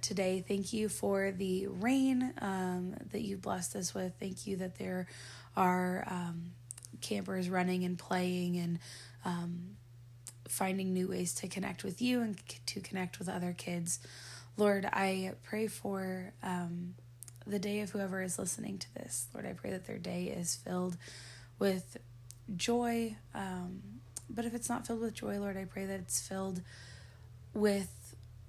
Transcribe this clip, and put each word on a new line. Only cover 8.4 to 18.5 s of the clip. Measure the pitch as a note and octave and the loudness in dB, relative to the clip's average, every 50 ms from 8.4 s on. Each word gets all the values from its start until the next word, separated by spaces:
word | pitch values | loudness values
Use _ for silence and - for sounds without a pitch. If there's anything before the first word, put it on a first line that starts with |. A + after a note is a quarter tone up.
| F3+ F3 F3 F3 | 4 4 2 2
and, | E3+ E3+ E3+ E3+ - - - - - - - - - | 2 2 0 0 -2 -8 -12 -12 -14 -14 -16 -6 -2
um, | F3+ F3 F3 F3 F3 F3 F3 F3 F#3+ - - - - - - - - - - - - - - - | -2 0 0 -2 -2 -4 -4 -6 -8 -12 -14 -18 -18 -20 -20 -20 -20 -20 -16 -16 -16 -16 -14 -8
finding | - - - G3 F#3+ F#3+ F#3+ F#3+ F#3 | -6 -2 0 2 2 2 2 2 2
new | F#3 F3+ F#3 F#3+ | 4 4 4 2
ways | F#3 F#3 F3+ F3 - | 2 0 0 0 0
to | - - F3+ | -2 -4 -4
connect | - F#3+ G3 G3 F3+ - - | -2 -2 -2 -2 -2 -2 -4
with | G3 F3 - | -4 -2 2
you | A#3+ B3 B3 B3 | 2 4 4 4
and | A#3 G#3+ G3 - - | 4 2 0 -4 -8
c-, | - - - - | -12 -14 -8 -6
to | - - G3+ | -4 -4 -4
connect | F3+ - G3 F#3 F#3 F3+ - - | -6 -4 -2 -2 -2 -2 -4 -4
with | F3 F3+ | -4 -2
other | F#3+ F3+ F3+ F3+ F3 | 0 0 0 0 -2
kids. | - - F3+ F3 F3 E3+ E3+ - - - - - - - - - - - - - - | -2 -4 -2 -2 -2 0 -2 -2 -4 -4 -12 -14 -14 -14 -14 -14 -14 -16 -8 4 6
Lord, | G#3 G#3 G3+ G3 F#3+ - | 8 8 8 6 4 2
I | - - G3 F#3+ F#3+ F#3+ F#3+ F#3+ - - | 4 4 4 4 4 2 0 -2 -4 -6
pray | - - G#3+ G#3+ A3 | -6 -4 0 0 0
for, | G#3+ - - - G3+ G3 F#3+ F#3+ F#3 F#3 F#3 F3+ G3 - - | 0 -2 -4 -2 -2 0 0 0 -2 -2 -4 -6 -8 -10 -6
um, | - F#3+ F3+ F3+ F3 F3 F3 F3 F3 F3 - - - - - - - - - - - | -2 0 0 0 0 0 -2 -2 -4 -6 -8 -10 -16 -18 -16 -16 -16 -14 -14 -12 -4
the | G#3 G3+ G3+ | -2 0 0
day | G3 G3+ G#3 G#3 | 2 0 0 0
of | G#3 G3 | 0 0
whoever | - G3+ G3 F#3+ F#3+ F#3+ | 0 0 0 0 0 0
is | F#3+ F#3 F3 - | 0 -2 -2 -2
listening | F#3+ F3 | -2 -2